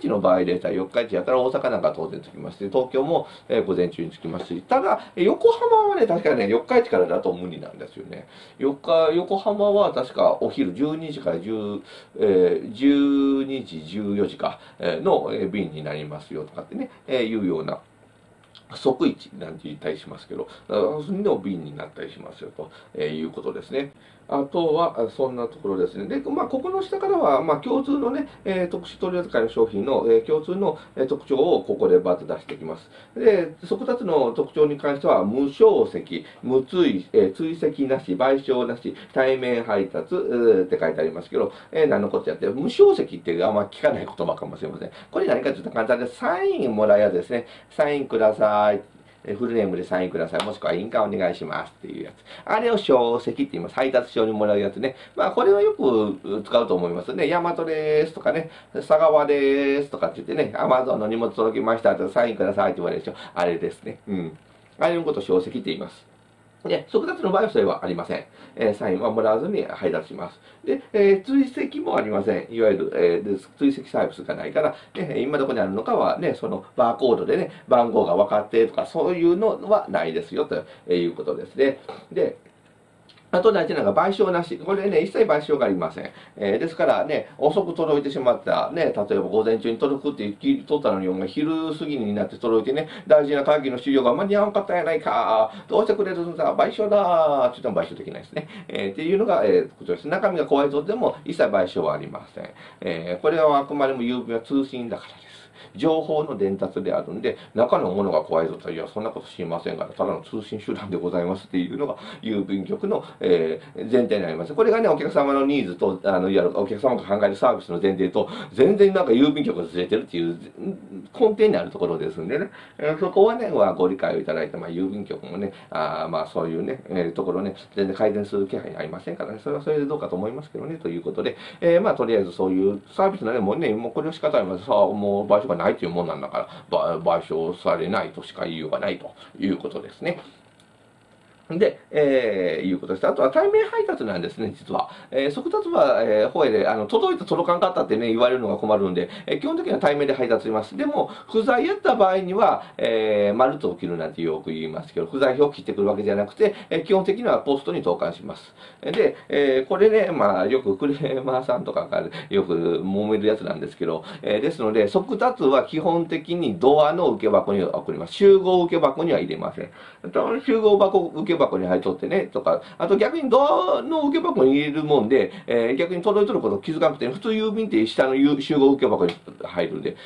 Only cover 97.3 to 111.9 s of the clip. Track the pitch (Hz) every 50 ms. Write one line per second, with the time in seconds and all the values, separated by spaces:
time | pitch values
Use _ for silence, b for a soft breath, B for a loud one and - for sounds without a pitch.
97.3 | 143 139 127 123 - - - 123 101 85 - - - - - - - 120 - -
98.3 | - 151 151 156 B 208 165 - - 101 101 98 - - 160 165 196 196 220 233
99.3 | 185 - 107 104 92 90 82 - - _ - - 87 87 - 143 165 202 - 196
100.3 | 180 165 135 - 147 139 143 143 139 147 151 180 208 240 202 131 - - - -
101.3 | - - 131 - 101 98 92 - - 98 82 78 76 76 71 - - - - -
102.3 | - 85 - - - B B B B B - 90 85 82 82 87 90 - - 151
103.3 | 160 165 156 151 143 139 139 139 147 143 139 131 135 127 120 120 123 123 117 117
104.3 | 117 113 - - 143 139 135 135 - 123 120 117 101 - - - - - B B
105.3 | B B B B B B B B B 95 123 165 160 160 151 - 160 151 151 147
106.3 | 131 98 101 98 98 95 98 90 - 98 95 92 85 87 - - 85 107 - 120
107.3 | - B B B B 107 - 120 - 175 120 95 90 101 98 95 85 78 78 -
108.3 | 80 80 82 82 85 82 - 85 82 82 80 - - 107 107 110 - - - -
109.3 | - - 90 82 85 85 - - 87 80 - - - - 92 85 82 82 - -
110.3 | - 110 104 - - 107 - - 110 - 104 98 92 85 87 90 87 90 87 87
111.3 | 92 98 - - - 92 90 85 - 135 147 -